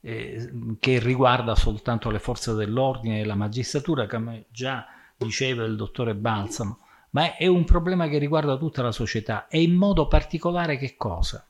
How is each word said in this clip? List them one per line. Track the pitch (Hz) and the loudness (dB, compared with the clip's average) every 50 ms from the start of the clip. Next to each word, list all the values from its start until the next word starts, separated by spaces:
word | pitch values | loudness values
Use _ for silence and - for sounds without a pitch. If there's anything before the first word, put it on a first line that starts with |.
eh, | _ 113 113 113 113 123 120 113 113 113 131 120 117 113 110 107 | _ -10 -10 -10 -8 -10 -10 -10 -10 -10 -10 -10 -8 -8 -6 -2
che | - 135 131 123 | 2 2 2 4
riguarda | 113 120 127 127 131 123 123 123 120 113 110 | 4 2 2 4 4 4 4 4 0 2 2
soltanto | - - - 107 107 - - 120 113 - 117 | 4 4 2 0 0 -4 -2 -2 -2 -2 -2
le | 107 104 | -4 -4
forze | - - - - - - 113 | -4 -4 -6 -4 -2 -4 -2
dell'ordine | 107 107 101 110 123 135 135 131 120 113 113 110 107 | -2 -2 -2 0 0 0 0 0 -2 -4 -4 -2 -2
e | 107 | -2
la | 107 107 | -2 -2
magistratura, | 98 104 104 107 123 120 - - 147 135 - 160 131 117 | -2 -2 -2 -2 -4 -6 -4 -4 -4 -2 0 -2 -2 -2
come | 98 117 117 113 117 117 110 107 _ | -2 -4 -6 -6 -6 -8 -12 -16 _
già | 117 117 127 131 135 123 113 - - - - - _ | -12 -8 -6 -6 -6 -6 -10 -14 -20 -20 -20 -20 _
diceva | _ 123 113 101 - 135 131 127 120 113 | _ -6 -6 -2 -2 -2 -2 0 -2 -2
il | 110 110 | -4 -4
dottore | 107 110 98 - - 127 113 107 | -4 -6 -8 -4 -4 -2 -2 -2
Balsamo, | 101 104 117 110 104 101 104 - - 117 98 110 - _ _ - _ _ _ | -2 -2 -2 -2 -2 -2 -6 -6 -6 -6 -6 -6 -10 _ _ -20 _ _ _
ma | - 135 160 | -2 0 0
è, | 170 - - | 0 0 0
è | 160 | 2
un | 185 180 180 165 | 4 4 4 6
problema | 165 - 175 165 175 185 180 170 156 | 6 6 4 6 2 2 2 0 2
che | 143 147 | 2 0
riguarda | 143 143 151 156 151 147 135 | 2 2 2 2 2 2 0
tutta | 127 165 156 - - 127 | 0 0 -4 -2 -2 -2
la | 120 107 | -2 0
società | - 120 107 - 113 104 - 110 104 - _ | -2 -4 -2 -2 -4 -4 -2 -6 -6 -6 _
e | - 160 165 | 2 2 4
in | 170 175 | 6 6
modo | 180 196 202 196 165 151 - | 6 6 6 4 4 4 4
particolare | - 156 - - - 160 - 175 175 175 170 160 147 | 4 2 2 2 -6 -2 -2 0 0 0 -2 -2 -2
che | 127 135 127 - | -2 -4 -6 -6
cosa? | _ - 113 87 87 - - - 107 - _ | _ -4 -4 0 0 -2 -2 -2 -10 -14 _